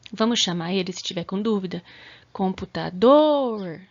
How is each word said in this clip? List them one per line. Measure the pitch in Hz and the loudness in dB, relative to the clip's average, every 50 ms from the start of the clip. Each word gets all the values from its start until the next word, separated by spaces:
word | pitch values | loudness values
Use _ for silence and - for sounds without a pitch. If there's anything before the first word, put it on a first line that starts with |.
| _ - | _ -16
Vamos | - 190 220 226 240 220 | -4 -2 0 0 2 0
chamar | - 196 175 175 165 170 185 | 0 0 -2 -4 -4 -2 -2
ele | 196 185 185 185 | -2 -2 -2 -6
se | - - | -8 -8
tiver | - 185 190 165 | -8 -6 -6 -6
com | - 190 196 | -4 -4 -4
dúvida. | 208 226 214 202 190 180 175 175 - - - - - - - - - _ | 0 0 0 0 -2 -4 -8 -8 -10 -12 -20 -20 -20 -20 -20 -20 -20 _
Computador. | _ - 196 190 190 190 196 - _ 170 165 165 175 180 208 240 277 294 302 302 294 285 269 247 220 214 196 180 160 170 185 - | _ -2 -2 -2 -2 -4 -8 -8 _ -6 -6 -6 -2 4 6 8 8 8 6 6 4 2 0 -2 -4 -6 -6 -8 -10 -12 -14 -20